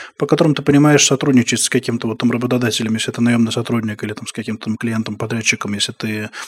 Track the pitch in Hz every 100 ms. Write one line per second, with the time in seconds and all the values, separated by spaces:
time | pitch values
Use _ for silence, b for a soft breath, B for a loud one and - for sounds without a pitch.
0 | B - 147 151 160 143 147 143 151 143
1 | - 135 147 127 117 113 - 127 - 117
2 | 113 110 120 120 123 127 117 - 110 113
3 | - 120 117 117 113 120 117 117 110 101
4 | 107 107 - - 110 107 113 107 117 113
5 | 107 104 110 113 107 110 104 104 - -
6 | 113 107 107 B